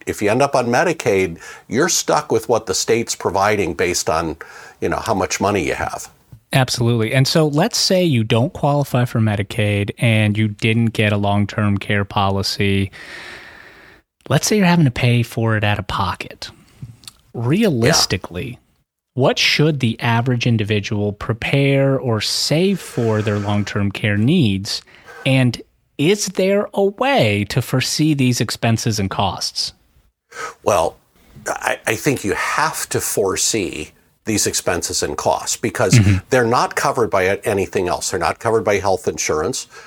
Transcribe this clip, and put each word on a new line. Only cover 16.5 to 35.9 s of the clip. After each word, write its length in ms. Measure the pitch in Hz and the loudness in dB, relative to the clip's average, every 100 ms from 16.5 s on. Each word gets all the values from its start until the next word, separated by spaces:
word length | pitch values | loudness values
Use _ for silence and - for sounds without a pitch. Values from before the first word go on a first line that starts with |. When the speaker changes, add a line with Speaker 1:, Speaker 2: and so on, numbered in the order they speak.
| - - - - - - _ _ | -18 -20 -20 -20 -18 -20 _ _
Speaker 2:
Realistically, 1120 | 120 117 180 220 123 113 85 - 95 - 85 120 | -6 0 2 2 2 2 0 0 -2 -6 -8 -8
Speaker 1:
Yeah. 60 | 123 _ _ _ _ _ | -12 _ _ _ _ _
Speaker 2:
what 240 | 123 147 247 | 0 0 2
should 420 | - - 151 143 | 0 2 2 2
the 180 | 120 - | 0 0
average 460 | 120 117 127 120 127 | 0 0 0 0 2
individual 680 | 110 104 104 98 104 104 | 2 2 -2 -2 -2 -2
prepare 840 | 101 - 110 - 139 139 139 139 135 | -4 -6 -4 0 2 4 4 2 2
or 220 | 131 110 | 0 -2
save 600 | - - - 147 190 185 | -2 -4 0 2 2 0
for 420 | - - 113 107 | -4 -2 0 2
their 160 | 107 104 | 0 -2
long-term 520 | 101 104 101 104 98 | 0 -2 -2 -2 -4
care 260 | - 107 101 | -2 0 2
needs? 640 | 117 180 110 95 98 - - - - - | 4 4 4 0 -4 -8 -10 -20 -20 -4
And 360 | 139 131 123 - - _ _ - | 0 4 2 0 -12 _ _ -2
is 280 | 147 208 196 | 2 2 -2
there 420 | 196 190 202 208 | 0 2 2 0
a 100 | - | 0
way 600 | 196 202 262 262 113 101 104 | 0 0 0 2 2 2 0
to 140 | 131 | -2
foresee 520 | - 131 - - 156 | -2 -2 -2 0 2
these 260 | 143 127 123 | 2 2 2
expenses 580 | 117 - 117 110 117 104 | -2 -2 0 2 0 -2
and 100 | 95 | -2
costs? 640 | - 95 76 - - - - _ _ _ _ _ - - - | 0 -2 -2 -6 -6 -8 -10 _ _ _ _ _ -12 -12 -6
Speaker 1:
Well, 340 | 101 95 80 - _ _ _ - - | 0 0 0 -4 _ _ _ -14 -8
I, 320 | - - - - | -6 -4 -4 -4
I 80 | 110 | -2
think 280 | 151 123 | 0 -2
you 100 | 104 | -2
have 540 | 90 - - 92 - - | -4 -2 -2 -2 -4 -4
to 100 | 113 | -4
foresee 920 | - - 95 92 - 113 85 71 78 _ _ _ | -2 -2 0 0 -2 -2 -4 -6 -12 _ _ _
these 220 | - 104 107 | -4 -2 0
expenses 560 | - - 87 - 87 | -2 -2 -2 -2 -4
and 140 | 76 - | -4 -2
costs 400 | - - - - | -2 -2 -4 -4
because 380 | 120 - 104 | -4 0 4